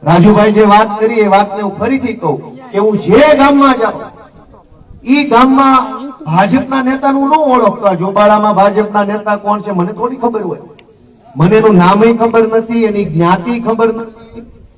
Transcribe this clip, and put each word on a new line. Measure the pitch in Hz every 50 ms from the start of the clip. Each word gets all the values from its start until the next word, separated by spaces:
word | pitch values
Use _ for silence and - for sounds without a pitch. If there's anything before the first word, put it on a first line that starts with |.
| -
રાજુભાઈ | 147 165 175 175 214 208 208 208 214 208
જે | 208 214
વાત | 202 202 208 220 220 208 214
કરી | 220 226 233
એ | 226 214
વાતને | 202 190 196 208 202 196 208 208
હું | 202 185 170
ફરીથી | 196 247 269 262 254 240 214
કહું | - 175 156 143 - - - - - - - 220
કે | 196
હું | 202 220 214 202
જે | - - 190 254 285 302 302 269
ગામમાં | 277 285 285 277 277 269 262 -
જાઉં | 226 214 - - - - - - - - _ - - _ - - _ _ - - - _ - - - 226
ઈ | 262 294 294
ગામમાં | 294 - 233 262 262 269 262 262 269 269 254 247 220 - 233 254 285 285 - 320
ભાજપના | - 156 175 196 196 - 269 262 262 262 269 254
નેતાનું | 254 269 269 277 277 277 277 277 277
ન | 302
ઓળખતો. | 320 311 285 254 247 226 208 - - 214
આ | 202 190
જોબાળામાં | 165 175 196 196 202 208 208 214 208 208 214 208
ભાજપના | 180 196 202 202 208 214 202 202 208 208
નેતા | 202 208 214 208 214 208
કોણ | 202 - 202 208 208
છે | - 208
મને | 196 180 175 185 214
થોડી | - 220 247 262
ખબર | - - 240 233 220 190
હોય, | 175 151 - - - - - - _ _ _ _ _ _ _ _ - -
મને | 131 160 180 214
એનું | 220 220 220 208
નામેય | 180 175 180 202 208 220 233 233
ખબર | 226 233 233 226 226 226 220 220
નથી, | 226 226 - 233 233 226
એની | 214 202 202 202
જ્ઞાતિ | 165 151 160 170 170 185 190 - 247 240 240
ખબર | 233 226 226 220 226 226
નથી | 220 226 233 220 - - - - - 233 233 - - - - - _